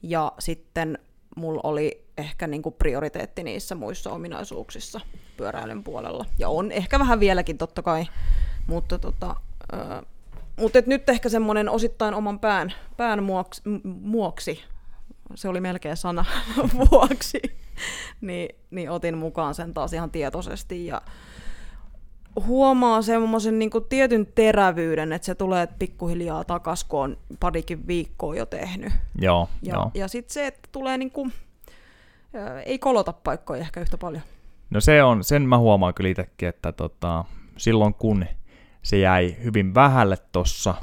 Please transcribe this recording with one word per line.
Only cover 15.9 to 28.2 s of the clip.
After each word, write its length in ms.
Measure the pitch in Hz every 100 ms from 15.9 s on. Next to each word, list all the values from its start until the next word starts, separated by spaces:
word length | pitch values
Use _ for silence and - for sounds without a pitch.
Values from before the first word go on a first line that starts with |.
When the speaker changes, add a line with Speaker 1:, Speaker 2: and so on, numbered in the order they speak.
| 170
Speaker 1:
sana, 280 | 180 175 175 - - 226
<laughs> 80 | 262 247 269
vuoksi, 520 | 277 262 269 - - - - - - - - - -
niin, 280 | 202 180 175 - -
niin 200 | 185 160
otin 280 | 175 170 165
mukaan 360 | 160 160 156
sen 200 | 151 170
taas 180 | 165 151
ihan 180 | 165 165
tietoisesti. 760 | 165 143 165 180 196 - 180 170
Ja 160 | 127 - - - - - - - - - - - - - - 214
huomaa 560 | 254 269 262 247 220
semmosen, 560 | 214 233 226 220 214 220
niinku, 220 | 220 226
tietyn 460 | 220 262 262 226 208
terävyyden, 880 | - 220 208 196 170 165 156 156
että 140 | 160 -
se 80 |
tulee 340 | 180 190 185 175 -
pikkuhiljaa 680 | 185 - 175 170 170 156
takas, 400 | 156 175 170 180
kun 160 | - 151
on 160 | 135 - - -
parikin 460 | 180 165 160 160 160
viikkoa 480 | 175 156 -